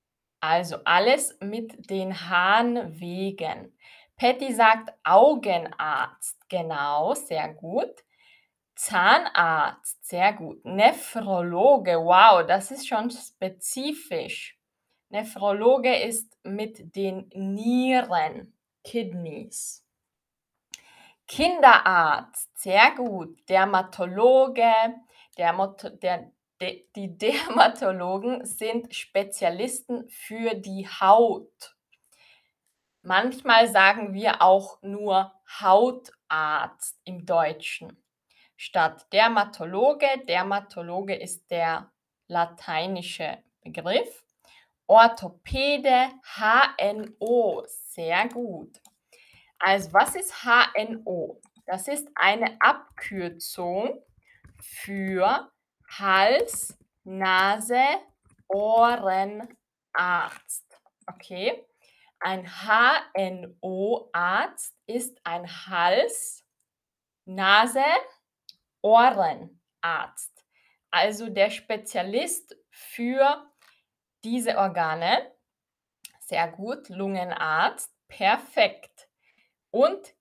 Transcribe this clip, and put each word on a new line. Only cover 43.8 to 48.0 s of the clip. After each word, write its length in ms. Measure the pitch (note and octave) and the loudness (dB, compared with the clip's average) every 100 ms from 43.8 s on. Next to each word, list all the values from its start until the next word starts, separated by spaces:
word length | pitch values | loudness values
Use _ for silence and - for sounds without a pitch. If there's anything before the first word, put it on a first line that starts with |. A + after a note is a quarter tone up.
| E3 A3+ A#4+ - _ _ _ _ _ _ - | -2 -2 -2 -10 _ _ _ _ _ _ 6
Orthopäde, 1200 | A3 A#3 A3+ F#3 - - C4 C#4+ D4 C4+ B3+ C4 C4+ | 8 8 4 -12 -16 -8 -4 -2 0 2 2 2 -4
H 500 | - G3+ A3 A#3+ C#4 - | -18 -4 2 4 4 0
N 360 | G3+ G#3+ A3 - | -4 -4 -10 -8
O, 440 | A3 A#3+ G#3 - - | 0 2 0 -2 -10
sehr 640 | - - - | -16 -16 -10